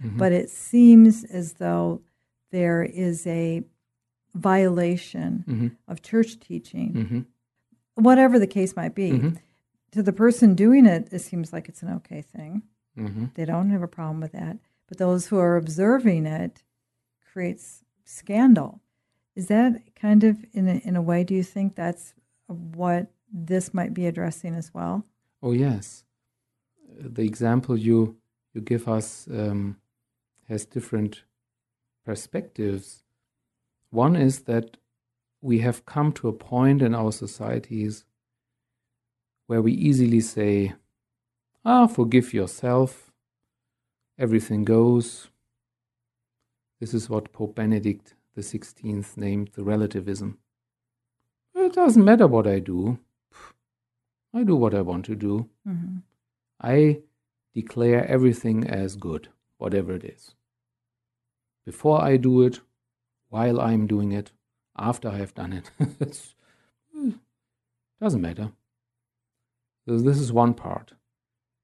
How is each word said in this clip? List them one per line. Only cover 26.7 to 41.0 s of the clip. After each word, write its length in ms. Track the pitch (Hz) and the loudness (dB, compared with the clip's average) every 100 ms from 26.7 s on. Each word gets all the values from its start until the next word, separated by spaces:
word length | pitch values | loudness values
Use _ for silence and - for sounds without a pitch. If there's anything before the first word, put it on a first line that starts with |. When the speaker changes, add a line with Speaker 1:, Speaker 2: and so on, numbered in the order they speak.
| _ _ - | _ _ -20
Speaker 1:
The 240 | 127 117 | -12 -6
example 540 | 110 107 117 120 131 117 | -4 -2 0 0 0 -2
you, 400 | 110 113 110 - _ _ _ | 2 2 2 -4 _ _ _
you 80 | 117 | -12
give 260 | 107 120 117 | -6 -6 -2
us, 400 | 110 110 - - | -4 -6 -14 -12
um, 460 | 117 104 101 98 98 _ _ _ _ _ _ - | -8 -6 -6 -8 -12 _ _ _ _ _ _ -10
has 160 | 107 | -10
different 580 | - 127 - 110 107 - _ _ _ _ _ _ _ _ | -8 -10 -6 -6 -6 -8 _ _ _ _ _ _ _ _
perspectives. 1000 | - 104 - - - - 104 98 - - _ _ _ _ _ _ _ _ _ | -12 -12 -10 -12 -10 -8 -6 -6 -10 -20 _ _ _ _ _ _ _ _ _
One 260 | 113 139 175 | 0 2 4
is 240 | 135 135 | 2 0
that 360 | - 117 - _ _ _ _ _ _ _ | -4 -4 -4 _ _ _ _ _ _ _
we 200 | 135 113 | -2 0
have 260 | 120 117 - | 0 -4 -6
come 240 | 151 151 | -2 -2
to 120 | 151 117 | -2 -8
a 40 | |
point 500 | - - 123 135 139 | -8 -6 2 2 4
in 120 | 123 117 | 2 0
our 160 | 110 | -4
societies 920 | - 107 - 110 120 - 110 107 107 _ _ _ _ _ _ _ _ _ _ _ _ _ _ - | -4 -12 -10 -6 -6 -6 -8 -6 -8 _ _ _ _ _ _ _ _ _ _ _ _ _ _ -4
where 140 | 117 | 0
we 100 | 113 | 0
easily 480 | - 151 131 120 117 | 2 2 2 4 2
say, 520 | 113 110 104 101 98 - _ _ | 0 -2 0 0 0 -6 _ _